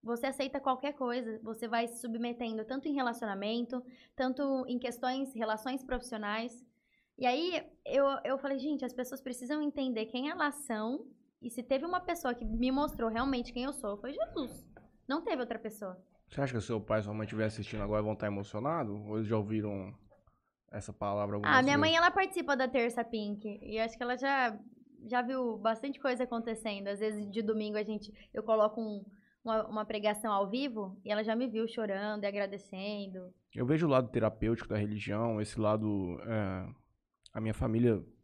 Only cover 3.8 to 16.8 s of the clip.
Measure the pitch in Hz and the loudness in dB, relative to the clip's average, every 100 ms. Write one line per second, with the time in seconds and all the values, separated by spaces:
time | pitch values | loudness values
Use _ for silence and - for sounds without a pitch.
3.8 | 254 - - - 254 254 277 269 262 247 | -6 -18 -20 -2 -2 0 0 0 0 -2
4.8 | 240 240 254 262 269 233 220 214 254 262 | -4 -2 -2 0 -2 -2 -2 0 -2 -4
5.8 | 262 247 247 220 208 214 240 - - _ | -2 -4 -4 -6 -4 -2 -4 -10 -20 _
6.8 | _ _ _ - 254 254 349 349 - - | _ _ _ 0 2 4 2 -2 -4 -14
7.8 | - 269 277 269 - 269 277 269 269 285 | 0 4 4 2 0 -2 0 -2 0 -2
8.8 | 247 - 247 269 - 247 247 302 294 285 | -2 -4 -6 -6 -8 -8 -2 0 0 0
9.8 | 262 226 220 247 277 359 302 285 - 220 | 0 0 -2 -2 -4 0 0 0 -4 -2
10.8 | 220 277 453 - _ _ 240 247 233 277 | 0 -2 -6 -18 _ _ -10 -8 0 0
11.8 | 330 359 349 339 262 240 220 220 254 262 | 2 -2 0 -2 0 -2 -2 2 2 4
12.8 | 294 214 226 220 269 262 240 - 254 294 | 0 0 0 2 2 0 -2 -4 -4 -4
13.8 | 214 208 247 311 659 - 254 - - - | -6 -6 -6 -4 -4 -2 -6 -8 -18 -20
14.8 | - _ - 285 339 320 247 - 226 - | -20 _ -2 -2 0 0 0 -4 -6 -8
15.8 | 196 180 - _ _ - 139 123 101 113 | -10 -10 -16 _ _ -2 0 0 0 -2